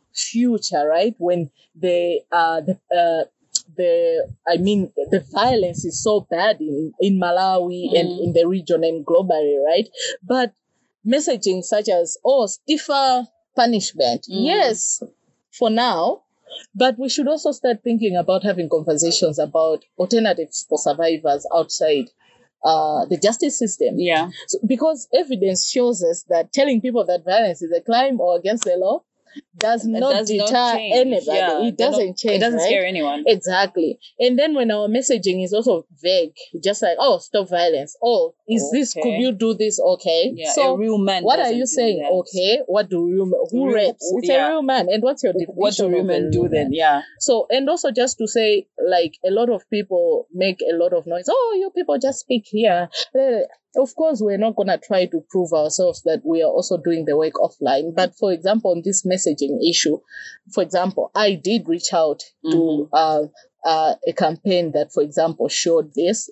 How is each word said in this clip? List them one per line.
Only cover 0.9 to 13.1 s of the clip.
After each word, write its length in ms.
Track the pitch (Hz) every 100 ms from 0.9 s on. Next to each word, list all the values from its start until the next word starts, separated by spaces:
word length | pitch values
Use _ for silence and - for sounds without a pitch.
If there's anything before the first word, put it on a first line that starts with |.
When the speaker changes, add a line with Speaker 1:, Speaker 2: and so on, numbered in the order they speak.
| 165 220 -
Speaker 1:
When 320 | 175 175 156 _ _
the, 460 | 160 180 175 175 165 -
uh, 300 | 170 165 165
the, 140 | 151 185 - 175
uh, 280 | 170 160 - _ _ - - 156
the, 520 | 180 170 170 165 - - 165
I 100 | 170
mean, 340 | 190 208 185 - 139
the 100 | 190 -
violence 520 | 196 240 240 180 170
is 180 | 175 -
so 180 | 220 208 -
bad 300 | 170 208 -
in, 320 | 156 143 156 -
in 180 | 202 190
Malawi 800 | 175 180 190 185 180 180 175 170
and 100 | 180
Speaker 2:
Mm. 140 | 180
Speaker 1:
in 80 | 175
the 140 | 165 170
region 380 | 190 160 165
and 200 | 165 165
globally, 520 | 151 170 190 156 147 143
right? 240 | 147 180 220 - - -
But 300 | 180 254 247 _ _ _ _ _ 208
messaging 560 | 277 302 240 202 185
such 260 | 175 214 214
as, 280 | 180 170 -
"Oh, 220 | 247 277 202
stiffer 800 | - - 302 - 277 269